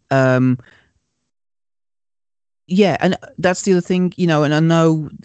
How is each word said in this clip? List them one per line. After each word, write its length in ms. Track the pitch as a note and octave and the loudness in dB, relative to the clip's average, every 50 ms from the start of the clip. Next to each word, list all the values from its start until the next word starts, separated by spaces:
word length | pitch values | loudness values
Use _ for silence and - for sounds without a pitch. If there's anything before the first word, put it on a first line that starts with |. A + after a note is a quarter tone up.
| _ _ | _ _
um, 460 | C3+ C3+ C3 C3 B2+ B2+ B2+ B2+ B2 B2 - _ _ _ _ _ _ _ _ _ _ _ _ _ _ _ _ _ _ _ _ _ _ _ _ _ _ _ _ _ _ _ _ _ _ _ _ _ _ _ _ _ | -2 0 2 2 2 2 0 0 -2 -4 -8 _ _ _ _ _ _ _ _ _ _ _ _ _ _ _ _ _ _ _ _ _ _ _ _ _ _ _ _ _ _ _ _ _ _ _ _ _ _ _ _ _
yeah, 280 | F3 F#3+ G#3 F#3 C#3 - | 0 2 2 2 2 0
and 160 | - F3+ F#3+ - - - - - | 0 -2 -2 -2 -8 -18 -12 -4
that's 260 | D3+ F#3 F3+ - - | -2 -2 -2 -2 -2
the 100 | G#3 F#3 | 0 0
other 80 | F3+ | 0
thing, 320 | F3 - F#3+ F3+ F3+ F3+ - | 0 -2 -2 -2 -2 -2 -2
you 100 | - F3+ | -2 -2
know, 180 | E3+ D#3+ D3+ D3+ | 0 2 0 0
and 100 | C#3+ D3+ | 0 0
I 60 | D3+ | 0
know 480 | D#3+ E3 E3 E3 E3 E3 D#3+ D#3 D3+ - - - - | 2 2 2 2 2 2 0 0 -4 -10 -14 -18 -18